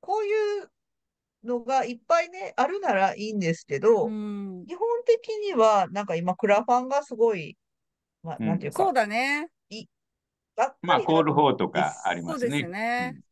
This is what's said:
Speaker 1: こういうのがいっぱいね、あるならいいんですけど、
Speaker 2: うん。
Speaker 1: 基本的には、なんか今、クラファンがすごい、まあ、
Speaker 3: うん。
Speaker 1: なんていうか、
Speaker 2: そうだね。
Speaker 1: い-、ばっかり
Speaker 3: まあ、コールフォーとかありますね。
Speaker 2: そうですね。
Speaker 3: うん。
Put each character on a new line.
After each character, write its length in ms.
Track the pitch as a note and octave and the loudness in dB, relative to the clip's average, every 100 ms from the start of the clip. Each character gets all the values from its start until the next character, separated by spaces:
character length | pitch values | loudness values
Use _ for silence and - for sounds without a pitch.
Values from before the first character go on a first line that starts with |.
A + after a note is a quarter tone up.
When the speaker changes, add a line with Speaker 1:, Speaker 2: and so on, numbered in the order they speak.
Speaker 1:
こ 180 | - G4+ | -2 -2
う 60 | |
い 380 | G#4 G#4+ G#4 G#4 | 0 0 0 -2
う 60 | - _ _ _ _ _ _ _ | -8 _ _ _ _ _ _ _
の 160 | A3+ A#3+ | -6 -6
が 260 | A#3 C4+ B3 | 0 0 0
い 80 | |
っ 60 | A#3+ _ | -8 _
ぱ 140 | E4 | 2
い 60 | E4+ | 2
ね、 240 | F#4 G4 - | -6 -10 0
あ 100 | C#4 | 0
る 140 | G4 | 0
な 120 | F#4+ | 0
ら 220 | G3 F#3+ | 2 2
い 160 | - G#3+ | 0 -6
い 20 | |
ん 60 | G#3+ | -2
で 160 | E3+ | -2
す 100 | E3 | -2
け 160 | - C#3 | -4 0
ど、 260 | G#3+ A3 A3 | 4 4 2
Speaker 2:
う 40 | |
ん。 560 | G#3+ G#3+ G3+ G3 F#3 F3 | -4 -8 -8 -10 -12 -14
Speaker 1:
基 80 | |
本 120 | F4 A4+ A#4 A#4+ | -4 -2 -2 2
的 220 | A#4 - A4 | 2 2 -6
に 160 | G#4 | -4
は、 340 | D#4+ A3 G#3 F3+ | 4 4 4 2
な 100 | F#3 | -4
ん 40 | G3+ | -4
か 80 | |
今、 220 | E3 F3 F3+ | -4 -2 -2
ク 100 | B3+ | 2
ラ 160 | G3+ | 2
フ 80 | A#3 | 4
ァ 100 | B3 | 0
ン 80 | B3+ | 2
が 140 | C#4 | -2
す 120 | D4 | -4
ご 200 | A3+ A3+ | 0 2
い、 220 | G3+ D3+ - _ _ _ _ _ _ | 2 -6 -16 _ _ _ _ _ _
ま 100 | D#3+ | -12
あ、 40 | D#3 | -4
Speaker 3:
う 40 | |
ん。 40 | A2+ | -2
Speaker 1:
な 80 | - | -2
ん 20 | |
て 80 | D3 | -2
い 20 | |
う 40 | |
か、 100 | - | -2
Speaker 2:
そ 80 | F#4+ | 0
う 20 | |
だ 140 | C4 G#3 | 2 0
ね。 420 | G#3+ C4+ C#4+ E4 _ _ | 0 -2 -2 -6 _ _
Speaker 1:
い-、 160 | G#3+ - _ _ _ _ _ _ - | -18 -18 _ _ _ _ _ _ -2
ば 100 | C4+ | -2
っ 20 | |
か 80 | - | -2
り 60 | - | 0
Speaker 3:
ま 60 | B3 | 2
あ、 40 | |
コ 180 | F#3+ D#3+ | 4 4
ー 40 | |
ル 120 | D#3 | 4
フ 60 | D3 | 4
ォ 120 | D3 | 4
ー 40 | B2+ | 4
と 120 | F#2 | 0
か 260 | D#2 D2+ - | 0 -2 -2
あ 100 | - | -4
り 80 | F2 | -4
ま 160 | E2+ - | -4 -4
す 60 | |
ね。 60 | A#3+ | -2
Speaker 2:
そ 60 | C#3+ | -2
う 40 | |
で 40 | E3+ | -4
す 40 | |
ね。 420 | F#3+ A3+ A#3+ F3+ | -4 -4 -4 -6
Speaker 3:
う 40 | - | -10
ん。 40 | _ | _